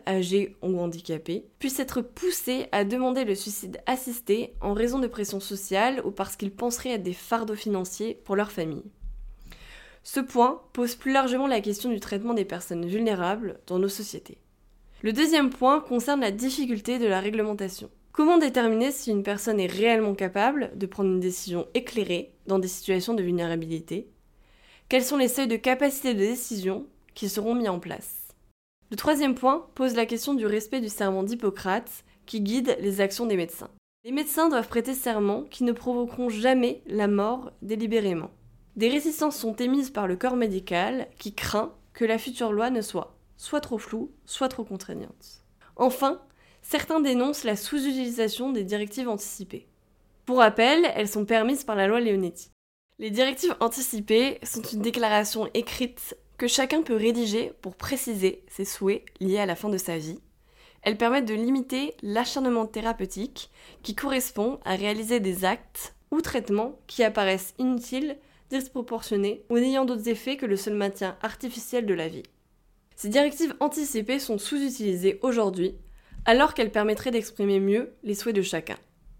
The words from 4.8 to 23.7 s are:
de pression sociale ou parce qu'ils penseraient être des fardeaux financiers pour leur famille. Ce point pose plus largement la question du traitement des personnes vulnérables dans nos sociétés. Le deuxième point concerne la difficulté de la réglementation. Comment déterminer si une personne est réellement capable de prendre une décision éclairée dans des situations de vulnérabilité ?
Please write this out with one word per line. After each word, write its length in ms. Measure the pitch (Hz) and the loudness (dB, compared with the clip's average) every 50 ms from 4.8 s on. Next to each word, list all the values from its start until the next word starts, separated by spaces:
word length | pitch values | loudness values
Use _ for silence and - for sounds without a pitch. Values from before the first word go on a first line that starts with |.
| 226 240 254 269 | 0 0 0 0
de 80 | 254 233 | -2 -2
pression 340 | 240 - 202 202 202 196 | -2 -4 -6 -4 -4 -6
sociale 600 | 196 - 202 190 196 - 190 190 220 254 269 262 - | -6 -6 -8 -8 -6 -2 0 2 2 2 2 0 -4
ou 60 | - | -4
parce 260 | 208 - 190 190 - - | -4 -4 -6 -6 -4 -6
qu'ils 180 | 208 196 196 | -6 -6 -6
penseraient 360 | - 233 240 240 - - 254 | -4 -4 -2 -2 -2 -4 -4
être 120 | 247 214 180 | -4 -2 -2
des 80 | 180 | -4
fardeaux 440 | 180 - - - 233 226 226 214 214 | -6 -6 -4 -2 -2 -2 -2 -2 -6
financiers 580 | 208 - 214 202 190 185 185 - - 208 226 - - - | -4 -2 -2 0 0 -2 -4 -6 -6 -6 -6 -6 -6 -4
pour 140 | - 196 196 | -2 0 0
leur 160 | 208 208 - | 0 0 -2
famille. 360 | - 165 160 147 - - 202 - - - - - - - - - - - - - - - - - - - - - - - | -4 -4 -4 -4 -8 -10 -14 -18 -14 -12 -12 -10 -10 -12 -14 -16 -18 -20 -20 -20 -20 -20 -20 -20 -20 -20 -20 -20 -20 -14
Ce 180 | - - 285 | -6 -4 -4
point 400 | 262 269 - 247 233 254 302 - - - | -4 0 4 4 4 4 4 -2 -8 -10
pose 240 | - 247 240 240 240 | -4 -2 -2 -2 -2
plus 160 | - - 262 | -4 -2 2
largement 360 | 269 269 262 254 247 254 269 277 | 2 4 4 2 2 0 2 2
la 120 | 254 214 | 0 0
question 300 | 196 208 202 202 - 247 | 0 -2 -4 -2 -2 -4
du 100 | 233 202 | -4 -4
traitement 360 | - - 208 196 214 240 240 | -4 -4 -6 -4 -2 -2 0
des 100 | 220 190 | 0 -2
personnes 400 | 196 165 175 180 - 175 170 170 | -2 -4 -10 -8 -8 -6 -6 -4
vulnérables 760 | 175 185 220 233 226 208 180 175 180 202 220 233 190 - - - - | -2 -2 0 0 0 0 0 0 -2 -2 -2 -4 -8 -8 -10 -8 -4
dans 100 | 180 180 | 0 0
nos 120 | 190 202 | 0 0
sociétés. 480 | 196 - 214 202 - - - - - _ _ _ _ _ _ _ _ _ _ - - - | 0 -4 -10 -10 -12 -14 -14 -16 -20 _ _ _ _ _ _ _ _ _ _ -20 -14 -6
Le 100 | - 214 | -2 -2
deuxième 380 | 220 247 311 311 330 302 277 254 | 2 2 4 4 6 6 4 4
point 320 | - - 247 254 285 302 | 2 2 4 4 4 4
concerne 400 | 294 - 247 240 233 - 285 277 | 2 0 -2 0 2 2 0 2
la 100 | 254 208 | 2 0
difficulté 680 | 196 208 247 262 262 - 277 247 233 202 - - 247 254 | 0 0 -2 -4 -2 -2 -2 -2 -2 -2 -2 -2 0 2
de 80 | 233 214 | 2 2
la 120 | 190 185 | 2 2
réglementation. 680 | 190 208 214 220 214 214 208 202 196 190 185 - - - - _ _ _ - | 0 0 0 0 0 0 -2 -4 -6 -8 -8 -10 -16 -16 -18 _ _ _ 2
Comment 240 | - 302 320 349 339 | 4 6 8 8 8
déterminer 540 | 320 269 247 254 233 226 220 220 240 277 | 6 6 4 4 4 4 4 4 2 0
si 200 | 277 - - 240 | 0 -4 -2 0
une 120 | 214 202 196 | 0 0 0
personne 360 | 208 202 202 - 233 214 202 | 0 -2 -2 0 0 0 2
est 80 | 185 180 | 0 0
réellement 480 | 180 190 214 233 233 220 220 208 196 | 0 2 4 4 4 4 4 2 0
capable 560 | 196 196 185 185 202 208 247 285 294 240 - - - | 0 -2 -2 0 2 2 2 2 0 -2 -4 -4 -6
de 80 | 196 | -8
prendre 240 | 185 - - 196 190 | -6 -4 0 2 2
une 100 | 185 185 | 2 2
décision 480 | 180 185 180 - - 190 175 175 - - - | 0 -2 -4 -4 -8 -6 -4 -4 -4 -2 -2
éclairée 580 | 254 247 - - 233 196 180 175 175 - - - _ - - | -4 -2 -2 -4 -4 -2 0 -2 -4 -4 -8 -14 _ -4 0
dans 120 | 196 190 | 0 2
des 100 | 185 185 | 2 0
situations 440 | - - - - 190 185 180 233 233 | -4 -6 -2 0 0 0 2 0 0
de 100 | 220 185 | 0 0
vulnérabilité ? 840 | 175 175 175 170 170 165 165 160 160 | 0 0 0 0 0 -2 -4 -4 -4